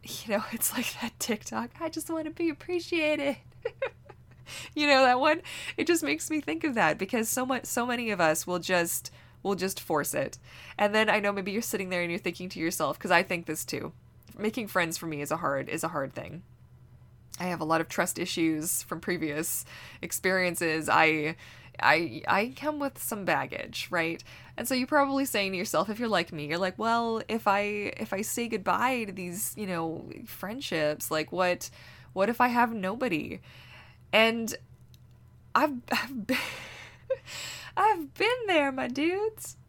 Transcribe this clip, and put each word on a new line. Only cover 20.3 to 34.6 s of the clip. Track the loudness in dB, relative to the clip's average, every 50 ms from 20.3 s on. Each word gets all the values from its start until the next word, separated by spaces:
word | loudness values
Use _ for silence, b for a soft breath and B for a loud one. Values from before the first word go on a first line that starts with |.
| 2 4 2 2 0 0 0 2 2 2 2 4
I, | 6 8 8 8 6 4 0 -2 -4 B B B B B B B B 2
I, | 4 6 6 6 4 -2 -6 -8 0 2
I | 2 2 2 0 -4
come | -6 -4 -4 -2 -2
with | -4 -4 -4 -6
some | -6 -6 -6 -4 0
baggage, | 0 0 0 0 -2 -6 -8 -8 -8 -8 -8 -8 -4
right? | -2 0 0 0 -2 -6 -10 B B B B B B
And | -6 -2 0
so | 0
you're | 0 0 4
probably | 4 4 4 4 4 0 0
saying | 0 0 0 0 0
to | -2 -2
yourself, | -4 0 2 2 2 2
if | -2 -4
you're | -2 2
like | 2 2 0 0
me, | -4 -8 -4 -4
you're | -2 0
like, | 0 -2 -2 -2
"Well, | 0 2 2 2 2 0 -2 -4 -4 -2
if | -4 0 2 2
I, | 2 2 2 0 -2 -4 -4 -6 -6 -6
if | -6 -4 -4
I | -4
say | -4 -4 -2 -2 -2 -2
goodbye | -2 -2 0 2 2 2 2 2 0 0 -2
to | -4
these, | -6 -8 -8 -8 -6 -6 -6 -6 -6 -6
you | -6 -4
know, | -2 -2 -2 -2 -4 -6 -8 -12 -12 -14 -14
friendships, | -14 -12 -10 -8 -8 -8 -8 -6 -2 0 0 2 2 0 -2 -4 -2
like, | 0 0 -2 -2 0
what, | 2 2 2 2 0 -2 -12 B B B B B B B B B
what | 2 2 2
if | 4 4
I | 2 4
have | 6 4 2 2 2
nobody?" | -2 -4 -4 -2 -2 -2 0 0 0 -2 -4 -8 -10 B B B B B B B B B B B B B 2 6
And | 6 6 6 4 0 -4 -6 -6 -10